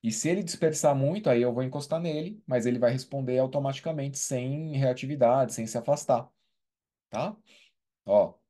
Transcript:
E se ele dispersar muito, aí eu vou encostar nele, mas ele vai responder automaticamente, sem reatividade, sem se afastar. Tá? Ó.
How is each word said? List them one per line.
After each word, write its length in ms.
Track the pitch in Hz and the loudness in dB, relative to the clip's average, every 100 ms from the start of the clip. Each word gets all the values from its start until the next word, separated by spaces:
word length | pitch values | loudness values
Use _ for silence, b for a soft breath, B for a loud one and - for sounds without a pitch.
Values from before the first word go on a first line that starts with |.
E 100 | 113 | -4
se 160 | 110 151 | -2 -2
ele 160 | 185 | -2
dispersar 500 | 175 - 160 156 151 | -2 0 0 4 2
muito, 340 | 139 139 196 165 | 4 0 0 2
aí 140 | 120 | 4
eu 100 | 123 | 2
vou 120 | 120 | 0
encostar 360 | 127 143 139 165 | -4 -6 -4 -4
nele, 400 | 170 151 170 214 - | -2 -4 -6 -10 -2
mas 180 | 127 117 | 0 2
ele 120 | 117 | 2
vai 140 | 120 | 2
responder 460 | 131 - 139 127 127 | 2 -4 -6 -2 0
automaticamente, 800 | 131 143 135 135 165 156 139 135 | 0 0 -4 -4 -6 -4 -6 -6
sem 580 | - 131 127 147 160 139 | -4 -4 -4 -6 -4 0
reatividade, 760 | 135 127 135 147 120 131 123 | 0 0 -4 2 4 4 2
sem 140 | - 113 | -2 -6
se 100 | 120 | -4
afastar. 520 | 113 147 - 120 123 _ _ _ _ _ _ _ _ | 0 -2 2 0 0 _ _ _ _ _ _ _ _
Tá? 260 | 107 170 214 b b b _ _ _ - | -6 -6 -8 b b b _ _ _ 2
Ó. 280 | 104 - - | 4 4 -2